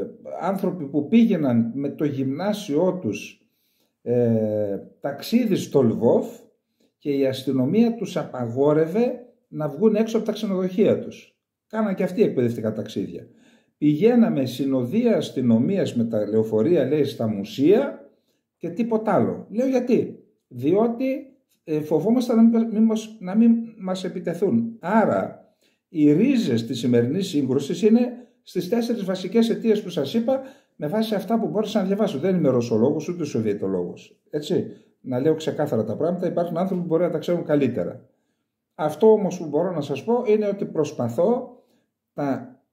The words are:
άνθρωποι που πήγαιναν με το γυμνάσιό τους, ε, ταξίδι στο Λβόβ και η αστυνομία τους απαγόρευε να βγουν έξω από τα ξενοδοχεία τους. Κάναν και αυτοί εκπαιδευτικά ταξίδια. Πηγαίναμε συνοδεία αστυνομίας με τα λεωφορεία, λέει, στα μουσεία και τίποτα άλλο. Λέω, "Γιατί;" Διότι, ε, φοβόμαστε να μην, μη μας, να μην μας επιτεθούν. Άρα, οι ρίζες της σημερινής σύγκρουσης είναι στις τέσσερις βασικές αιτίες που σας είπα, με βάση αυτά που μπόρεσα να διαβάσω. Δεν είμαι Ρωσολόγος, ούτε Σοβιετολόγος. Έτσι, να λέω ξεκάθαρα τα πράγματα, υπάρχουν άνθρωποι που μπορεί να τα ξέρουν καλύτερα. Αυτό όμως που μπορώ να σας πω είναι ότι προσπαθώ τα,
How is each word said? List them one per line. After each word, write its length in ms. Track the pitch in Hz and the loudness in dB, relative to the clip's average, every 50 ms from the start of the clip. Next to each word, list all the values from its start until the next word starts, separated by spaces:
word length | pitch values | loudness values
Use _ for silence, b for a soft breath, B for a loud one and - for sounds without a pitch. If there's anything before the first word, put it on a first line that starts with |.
| 98 - - - - - 67 - | -6 -8 -10 -16 -14 -12 -10 -4
άνθρωποι 440 | 160 185 196 185 190 180 - - 143 | -4 -2 -2 -2 -2 -4 -4 -4 -8
που 220 | 139 160 143 - | -4 -4 -4 -2
πήγαιναν 640 | - 226 233 226 196 185 165 143 127 117 117 117 117 - | 4 4 4 6 4 2 0 0 2 2 2 0 0 -2
με 160 | 139 143 139 | -6 -6 -6
το 160 | - - 156 | -4 -2 -4
γυμνάσιό 920 | 139 123 135 131 135 139 156 185 214 202 - - - 143 151 185 185 - - | -2 -2 -2 -4 -4 -4 -4 -2 -4 -4 -4 -4 -2 0 0 2 0 0 -2
τους, 480 | - 107 98 - - - - _ _ _ _ _ _ _ _ _ _ _ _ _ | -6 -6 -6 -6 -10 -16 -20 _ _ _ _ _ _ _ _ _ _ _ _ _
ε, 760 | - 120 120 120 120 113 113 110 110 107 107 107 104 101 98 92 - - _ _ | -4 -2 0 2 2 2 2 2 2 0 0 -2 -2 -2 -4 -6 -8 -14 _ _
ταξίδι 560 | - 143 - - - - 226 247 240 202 180 | -8 -8 -8 -8 -6 -6 -4 -2 0 0 -2
στο 260 | - - - - 139 | -2 -2 0 2 2
Λβόβ 460 | 123 110 98 90 107 127 170 233 - - - - - _ _ _ _ _ _ _ _ _ _ | 2 2 0 2 2 2 2 2 0 -4 -12 -18 -20 _ _ _ _ _ _ _ _ _ _
και 140 | _ - 147 | _ -6 -4
η 140 | 139 139 135 | -2 0 0
αστυνομία 680 | 131 123 - - 143 131 131 127 143 190 226 233 226 226 | 0 -2 -2 -4 -2 0 0 0 2 4 4 4 2 2
τους 220 | - 196 175 - | -4 -8 -6 -6
απαγόρευε 1080 | 160 143 - - 127 120 113 113 135 139 151 151 156 160 165 180 220 240 262 254 - - - _ _ _ | -6 -6 -6 -6 -6 -6 -4 0 2 4 4 4 4 2 0 0 0 0 -2 -2 -6 -14 -20 _ _ _
να 220 | - 156 151 151 139 | -14 -8 -6 -6 -6
βγουν 260 | 139 156 214 214 196 | -4 -4 -2 0 0
έξω 220 | 208 226 - - | 0 -2 0 -2
από 80 | 220 - | -4 -2
τα 60 | 220 | -4
ξενοδοχεία 680 | - - 220 196 190 180 185 185 - 226 190 135 104 - | -6 -6 -6 -4 -4 -4 -4 -4 0 0 2 2 2 0
τους. 400 | - - - - - _ _ _ _ _ _ _ _ | -2 -10 -14 -18 -20 _ _ _ _ _ _ _ _
Κάναν 280 | - - 220 220 202 190 | -10 -4 -4 -2 -2 -2
και 80 | 196 190 | -2 -4
αυτοί 180 | 175 - 247 | -2 2 2
εκπαιδευτικά 520 | 196 - - 131 120 113 117 - 110 110 104 | 2 2 2 0 0 0 -2 -2 -4 -4 -4
ταξίδια. 540 | 104 98 - - 104 90 85 85 - - b b b b b b b b b b | -4 -8 -6 -6 -6 -6 -6 -8 -14 -16 b b b b b b b b b b
Πηγαίναμε 680 | - 151 151 147 147 202 233 254 240 220 170 160 143 131 | 0 2 2 2 4 4 4 6 6 4 4 2 0 -2
συνοδεία 720 | 117 - - 139 135 131 127 117 113 190 226 247 226 202 | -2 -2 -4 -2 0 0 0 -2 0 -2 0 2 2 2
αστυνομίας 800 | 160 - - - 135 123 120 113 113 135 175 202 185 139 110 - | 0 0 -4 -4 -2 2 4 4 4 4 2 0 0 -2 -2 0
με 80 | 120 113 | -2 -2
τα 240 | 117 113 107 104 | 0 -2 -2 -2
λεωφορεία, 580 | 104 107 110 107 110 117 110 113 165 180 - 127 | 0 0 0 0 2 0 2 2 4 4 2 2
λέει, 180 | 131 151 156 143 | 2 2 0 0
στα 240 | 117 - - 117 | -2 -2 -4 -4
μουσεία 800 | 107 101 98 98 - - 135 139 165 208 254 285 285 - - - - _ _ _ _ _ _ _ _ _ | -4 -4 -4 -6 -8 -2 0 4 4 4 4 2 -2 -6 -12 -20 -20 _ _ _ _ _ _ _ _ _
και 120 | - - 160 | -12 -12 -10
τίποτα 440 | 143 - 113 - 113 110 - - - | -4 -4 -2 -2 -2 -2 0 2 2
άλλο. 340 | 123 107 92 87 90 - - | 2 2 0 -2 -6 -10 -8
Λέω, 180 | 185 226 269 | -4 -2 0
"Γιατί;" 520 | 262 262 240 240 262 220 156 - - - - _ _ _ _ _ | 0 0 0 2 2 2 2 0 -2 -8 -16 _ _ _ _ _
Διότι, 920 | _ 127 120 127 151 180 208 233 233 226 - 262 262 262 - - - _ _ _ _ _ _ - | _ -10 -4 0 2 2 4 2 2 0 -2 -2 -4 -4 -4 -8 -16 _ _ _ _ _ _ -8
ε, 160 | 165 151 151 | -4 -4 -4
φοβόμαστε 560 | 147 - 165 156 160 220 240 254 233 - 233 | -2 0 0 0 2 2 2 2 2 2 4
να 60 | 226 | 6
μην, 260 | 226 226 226 226 220 220 | 6 6 6 4 0 0
μη 80 | 202 214 | 2 2
μας, 380 | 226 226 214 208 - - - - | 2 2 2 0 -6 -10 -16 -14
να 160 | 180 180 196 | -10 -2 2
μην 200 | 220 233 233 226 233 233 - - - | 4 6 6 4 4 0 -8 -12 -10
μας 240 | 190 185 185 185 - | -6 -6 -6 -4 -6
επιτεθούν. 760 | 170 - 185 175 180 165 - 208 - - 113 - - - - | -6 -8 -6 -6 -6 -2 0 0 2 2 0 0 -2 -8 -8
Άρα, 720 | - 175 220 226 196 143 107 95 104 - - - - _ _ _ _ _ _ _ _ _ | -4 2 2 4 4 4 2 0 -2 -4 -8 -16 -20 _ _ _ _ _ _ _ _ _
οι 240 | - 156 147 147 147 | 0 4 4 6 6
ρίζες 520 | 175 233 285 269 226 - 147 117 113 117 | 6 4 4 4 2 2 2 0 0 0
της 140 | - 131 113 | -2 -6 -2
σημερινής 480 | 135 123 120 120 117 123 151 196 190 | 0 2 4 4 4 2 0 -2 -2
σύγκρουσης 540 | - - 147 131 127 127 139 - - 175 - | -2 0 -2 0 2 0 0 0 -2 -2 2
είναι 460 | 220 214 226 247 247 247 - - - _ _ _ | 4 6 6 6 4 2 -4 -10 -18 _ _ _
στις 280 | _ - - 180 170 180 | _ -6 -6 -6 -2 0
τέσσερις 340 | 233 240 233 247 226 202 185 | -2 0 0 -2 -2 -4 -2
βασικές 460 | 180 185 - - 180 - 226 226 - | -4 -6 -6 -4 0 2 2 2 2
αιτίες 340 | 185 - - 226 202 202 - | 0 0 2 2 2 2 0
που 60 | 180 | -4
σας 240 | - 156 135 131 - | -4 -4 -4 0 -2
είπα, 280 | 233 233 269 262 269 B B B B B B B | -2 0 0 0 -2 B B B B B B B
με 120 | - 151 | -8 -6
βάση 280 | 147 196 220 220 220 214 | -4 -2 -2 -2 0 -2
αυτά 240 | 185 - - 233 220 | -4 -2 0 0 0
που 80 | 202 | 0
μπόρεσα 320 | 151 156 208 214 - - 220 | 0 -2 -2 -2 0 0 -2
να 80 | 185 | 0
διαβάσω. 320 | 190 196 208 214 - - 131 | 0 0 0 0 -2 -2 -2
Δεν 160 | 156 196 185 | 0 0 2
είμαι 140 | 175 147 131 | 4 2 4
Ρωσολόγος, 580 | 123 120 113 - 113 107 117 143 156 156 - | 2 2 0 2 2 2 4 2 2 0 -4
ούτε 180 | 180 175 170 151 | -6 -6 -6 -6
Σοβιετολόγος. 960 | - - 117 107 104 98 - 98 98 95 90 87 87 - - - - _ _ _ - | -4 -2 -2 -2 -2 -2 -2 -2 -2 -2 -2 -4 -6 -8 -14 -18 -20 _ _ _ -8
Έτσι, 420 | - 156 - - 170 135 113 B B B B B B _ | -8 -8 -4 -2 -2 -2 -2 B B B B B B _
να 180 | - 135 123 127 | -10 -6 -4 0
λέω 160 | 139 160 156 | 2 2 2
ξεκάθαρα 480 | 156 - 147 123 - 147 - 123 110 104 | 2 -2 -4 -2 -2 -2 0 0 0 0
τα 120 | 110 101 | -2 -2
πράγματα, 300 | 95 147 170 180 180 180 | -2 -2 -2 -2 -2 -4
υπάρχουν 300 | 165 - 165 170 170 165 | -2 -2 -2 -2 -2 -2
άνθρωποι 240 | 165 190 190 185 180 | -2 -2 -2 -2 -4
που 60 | 170 | -2
μπορεί 160 | - 160 165 180 | 0 0 2 2
να 60 | 160 | 0
τα 80 | 160 | -2
ξέρουν 260 | 151 - - 175 165 - | -4 -2 -2 -2 -2 0
καλύτερα. 640 | - 151 147 139 123 113 90 85 87 - - _ _ _ _ _ _ _ _ _ _ _ _ _ _ - | 0 2 2 2 2 0 -2 -4 -6 -8 -12 _ _ _ _ _ _ _ _ _ _ _ _ _ _ -8
Αυτό 360 | - 156 151 - - 226 220 | -4 -4 -4 0 4 6 6
όμως 260 | 214 202 190 170 - | 6 6 4 -2 -4
που 80 | - 170 | -4 -8
μπορώ 260 | 147 139 151 175 190 | -2 -2 -2 0 0
να 100 | 170 151 | -2 -4
σας 220 | 139 143 139 - - | -4 -4 -6 -6 -2
πω 200 | 220 240 240 226 | 0 0 0 2
είναι 200 | 214 214 214 208 | 2 2 2 2
ότι 180 | 202 196 - - | -2 -2 -4 -6
προσπαθώ 920 | - - 160 147 147 - - 123 113 117 170 175 226 247 262 - - b b b b b b b b b _ _ _ - | -4 -2 -2 -2 -2 -2 -4 -4 -4 0 0 2 2 2 0 -4 -10 b b b b b b b b b _ _ _ -8
τα, 480 | 156 147 139 123 - - - - _ _ _ | -6 -4 -4 -4 -6 -8 -14 -20 _ _ _